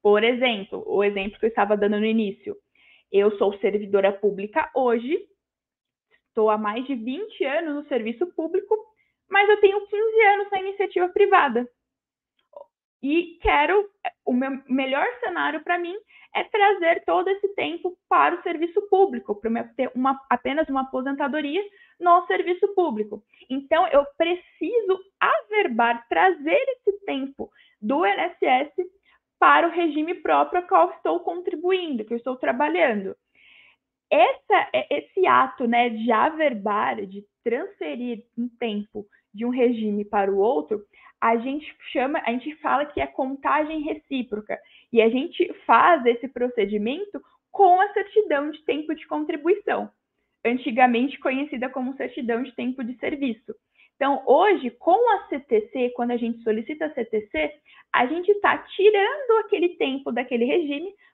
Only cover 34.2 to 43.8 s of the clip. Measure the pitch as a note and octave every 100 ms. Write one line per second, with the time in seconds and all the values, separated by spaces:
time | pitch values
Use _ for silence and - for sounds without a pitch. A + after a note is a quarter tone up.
34.2 | G4 C5 _ G#4+ - - - C#4+ - -
35.2 | F#4 B3 C4 - A#3+ A#3+ B3 A3 A3+ A3
36.2 | C4+ D#4+ D4+ A3 G#3 G#3 B3+ A3+ G3 G3+
37.2 | G#3 _ A#3+ A#3+ G4 _ D#4 C4 B3 A3
38.2 | _ - A#3+ _ A#3 G#3 G#3 G#3+ G3+ _
39.2 | _ G3+ A#3 B3+ B3 A3+ G#3+ G#3 G#3 G#3+
40.2 | G3 G3 G#3 D4+ - G#3 - _ - _
41.2 | A3+ A#3 B3 C#4+ - - - D4 B3+ D#4
42.2 | - A#3+ D4+ D4+ - C4 D4 - C#4+ -
43.2 | C4 C4+ C#4+ C#4+ D4+ D#4+